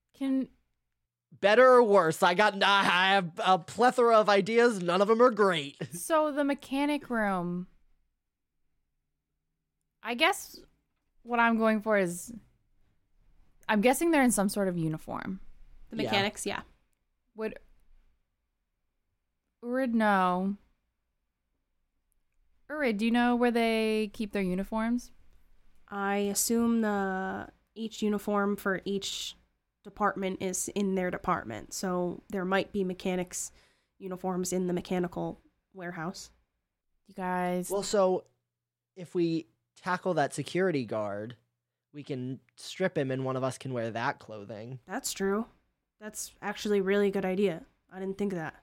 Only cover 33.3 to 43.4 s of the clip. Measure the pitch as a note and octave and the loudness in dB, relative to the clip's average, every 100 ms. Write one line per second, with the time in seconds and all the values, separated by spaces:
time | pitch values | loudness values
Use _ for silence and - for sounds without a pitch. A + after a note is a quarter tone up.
33.3 | - - _ _ _ _ _ F#3+ F3+ F#3 | -10 -12 _ _ _ _ _ -14 -8 -6
34.3 | F3+ F3+ F#3 F3+ F3+ - F3+ F3 F3 E3 | -4 -4 -2 -2 -4 -2 -4 -4 -6 -8
35.3 | - _ _ _ F#3+ F3 F3+ D#3+ - - | -10 _ _ _ -16 -12 -10 -10 -12 -18
36.3 | _ _ _ _ _ _ _ _ F#3+ F3+ | _ _ _ _ _ _ _ _ -10 -6
37.3 | F3+ F3+ F3+ F3+ G3 F#3+ G#3 F#3 F#3 - | -2 -2 -2 -4 -4 0 2 2 2 -4
38.3 | _ _ _ _ _ _ - E3+ F#3 E3+ | _ _ _ _ _ _ -20 -8 -2 0
39.3 | E3 - _ _ _ F#3 F3+ F#3 D#3+ C3+ | -2 -6 _ _ _ -6 -4 -2 0 -2
40.3 | - C3 F3 F#3+ D3 A2 A2 G#2 G2+ A2 | -2 -4 -2 0 -2 -4 -6 -6 -8 -10
41.3 | A#2 _ _ _ _ _ D3 C#3 C3 B2 | -14 _ _ _ _ _ -16 -10 -8 -8
42.3 | C3 _ - - - F#3 - C3+ C3 C3 | -10 _ -20 -14 -4 -4 -2 -2 -2 -4
43.3 | C3 | -4